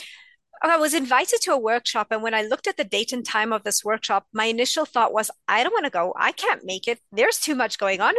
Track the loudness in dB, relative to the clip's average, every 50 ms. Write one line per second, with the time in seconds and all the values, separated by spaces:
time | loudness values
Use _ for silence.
0 | -16 -16 -18 -20 -20 -20 _ _ _ _ -6 -2 2 2 4 4 2 2 0 0
1 | 0 2 2 2 4 2 0 0 2 0 0 2 2 2 0 0 0 -2 -2 -2
2 | -2 -2 -2 -2 -2 0 0 -2 0 0 -2 -2 -2 -4 -4 -4 -4 -2 -2 -2
3 | -2 -2 -4 -6 -6 -2 0 0 0 2 0 -2 -2 -2 -2 -2 0 -2 -2 -2
4 | -2 0 0 0 -2 _ -4 -2 0 0 0 0 0 0 0 -2 -2 0 2 2
5 | 2 2 2 0 -2 -2 -6 _ _ 0 2 2 2 2 0 0 -2 -2 -2 -2
6 | -2 -2 -2 0 -2 -2 -2 -2 -2 -2 -2 -2 -4 -8 -8 -6 -4 -6 -6 -6
7 | _ _ 0 2 2 2 2 0 -2 -2 0 0 -2 -2 -2 -2 -2 0 0 2
8 | 2 2 4